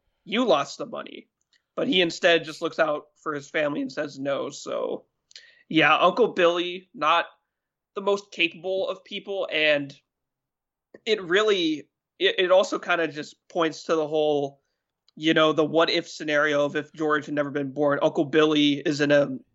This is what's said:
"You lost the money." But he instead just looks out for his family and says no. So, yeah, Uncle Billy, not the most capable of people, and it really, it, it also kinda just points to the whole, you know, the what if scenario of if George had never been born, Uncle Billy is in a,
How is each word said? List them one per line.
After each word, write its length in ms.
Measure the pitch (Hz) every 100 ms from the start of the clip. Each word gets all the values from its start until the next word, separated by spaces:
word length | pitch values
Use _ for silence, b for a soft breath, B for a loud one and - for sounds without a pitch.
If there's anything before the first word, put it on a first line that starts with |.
| _ _
"You 200 | - 208 240
lost 320 | 151 139 -
the 80 | 147
money." 420 | 71 - - - _ _ _ _ -
But 120 | 196
he 120 | 180
instead 440 | 170 - 180 165
just 180 | 151 151
looks 160 | 165 -
out 300 | 156 147 - _
for 120 | 160
his 160 | 147 143
family 320 | - 147 143
and 100 | 135
says 260 | 147 151 143
no. 300 | 139 135 131
So, 560 | 143 - 120 - - - _ _ b b b b
yeah, 280 | 156 147 156
Uncle 320 | 175 - 220
Billy, 600 | - 170 175 175 180 -
not 320 | - 151 170 - - _ _ _ _ _
the 60 | 214
most 300 | 196 202 -
capable 560 | - 165 170 180 190 185
of 160 | 190
people, 440 | - 202 190 196 -
and 420 | 156 151 147 139 - _ _ _ _ _ _ _ _ _ -
it 160 | - 214
really, 680 | 175 185 214 196 160 151 - _ _ _
it, 160 | 190 -
it 120 | 180
also 260 | 185 208 -
kinda 300 | - 175 160
just 280 | 147 - - _
points 340 | 180 160 151
to 120 | - 160
the 100 | 147
whole, 540 | 156 151 147 139 143 _ _ _ _ _ -
you 180 | 156
know, 180 | 160 156
the 120 | 156
what 260 | 151 156 165
if 180 | 170 165
scenario 560 | - 156 147 151 143
of 120 | 143 147
if 160 | 147
George 340 | 156 156 151 143
had 80 |
never 160 | 147 143
been 220 | 143 139
born, 260 | 135 147 143
Uncle 220 | 156 156
Billy 500 | 143 156 156 151 147
is 260 | 143 - 143
in 100 | 143
a, 260 | 143 143 131 -